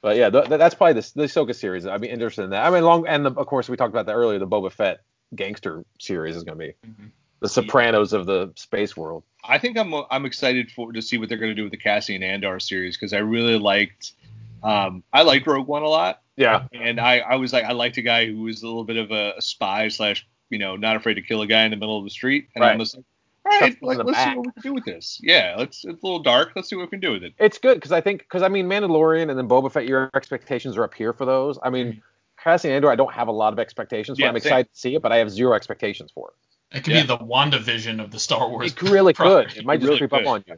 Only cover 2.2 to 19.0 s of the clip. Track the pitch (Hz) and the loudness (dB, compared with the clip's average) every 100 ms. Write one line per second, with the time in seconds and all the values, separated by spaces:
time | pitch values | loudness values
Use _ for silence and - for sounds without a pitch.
2.2 | 117 - 95 98 147 180 165 170 160 151 | -6 -6 -6 0 2 4 4 4 2 0
3.2 | 143 127 139 135 123 123 120 110 101 110 | 0 -2 -4 -4 -4 -2 -2 0 -2 0
4.2 | 117 101 95 104 95 - 101 85 _ _ | 2 0 -2 -2 -2 -2 -2 -2 _ _
5.2 | _ - 98 104 98 80 - _ - 90 | _ -10 -10 -8 -10 -10 -16 _ -8 -6
6.2 | 80 82 85 80 76 - 113 107 104 _ | -6 -8 -12 -14 -14 -16 -20 -20 -20 _
7.2 | _ _ 104 127 107 135 117 110 101 104 | _ _ -2 -2 2 2 4 4 2 0
8.2 | 90 95 92 - - 113 104 - 80 82 | 0 -2 -2 -10 -8 -4 -4 -6 -12 -12
9.2 | _ _ - 135 247 226 202 151 139 135 | _ _ -2 -2 0 -4 -4 -4 -4 -4
10.2 | 139 - 131 127 120 - 117 117 110 120 | -4 -4 -2 -2 -4 -10 -10 -10 -6 -6
11.2 | 110 113 110 107 104 101 107 104 - 95 | -4 -6 -6 -6 -8 -4 0 0 -2 -6
12.2 | 92 98 98 92 - 95 90 - 101 101 | -4 -4 -4 -6 -6 -6 -6 -8 -6 -4
13.2 | 107 117 117 113 104 101 104 _ - _ | -2 0 2 2 2 2 0 _ -20 _
14.2 | - - - - 107 104 98 92 _ 135 | -20 -20 -20 -6 0 0 0 -6 _ 4
15.2 | 165 135 139 139 127 147 151 156 180 - | 6 4 2 -2 -2 -2 0 2 0 -4
16.2 | _ - 123 110 127 120 117 113 120 123 | _ 0 2 2 -2 -6 -4 0 2 2
17.2 | 113 131 127 127 117 120 120 123 120 117 | 2 -2 0 -2 -2 -4 -4 -4 0 2
18.2 | 113 107 110 110 113 113 113 113 | 0 -4 -8 -8 -10 -8 -6 -6